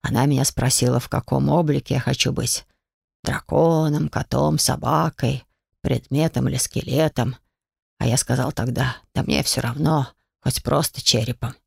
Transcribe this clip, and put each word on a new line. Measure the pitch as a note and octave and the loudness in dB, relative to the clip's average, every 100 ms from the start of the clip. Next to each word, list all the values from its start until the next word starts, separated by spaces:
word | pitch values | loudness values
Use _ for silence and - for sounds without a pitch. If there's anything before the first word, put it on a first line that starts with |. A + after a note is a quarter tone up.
Она | - A#2 C#3 | 0 2 2
меня | C3+ | 2
спросила, | C#3 - B2+ - B2 B2+ | 0 0 0 2 2 0
в | - | -2
каком | - - C3+ C#3 | -6 -2 0 2
облике | D3+ D#3 C#3 - | 2 2 0 0
я | D3 | -2
хочу | B2+ C3 - | 0 0 -2
быть. | - A#2+ - - _ _ _ _ _ | -2 -4 -6 -8 _ _ _ _ _
Драконом, | - C#3+ - D3 E3 D#3+ D#3 D3+ D3+ | -6 -6 -2 2 4 4 2 0 0
котом, | - C3+ C3 D3+ D#3 | -4 -2 0 2 2
собакой, | - - B2+ D#3 D#3+ - B2 C3+ - _ _ _ | 0 0 0 0 0 0 -2 -2 -10 _ _ _
предметом | - A#2+ - C3+ D#3+ C3 C3 | -2 -2 0 0 0 0 -2
или | C3 | -2
скелетом. | - - - C3+ D#3 - B2 B2 _ _ _ _ _ _ | -4 -6 -2 0 0 0 -2 -4 _ _ _ _ _ _
А | A#2 | 0
я | B2+ | 0
сказал | - C3 B2+ | 0 0 0
тогда: | - B2+ A#2 B2+ - _ | -2 -2 0 -2 -4 _
'Да | - | -4
мне | F#2+ C#3+ | 0 0
всё | C3+ - | 0 -2
равно, | A#2+ B2+ D#3 D#3 C3 _ _ _ | -4 -2 0 2 -2 _ _ _
хоть | B2+ - | -4 -2
просто | - C#3+ D#3 - | -2 0 -2 -2
черепом.' | - A2+ A2+ - A#2 - | 0 0 0 -4 -8 -10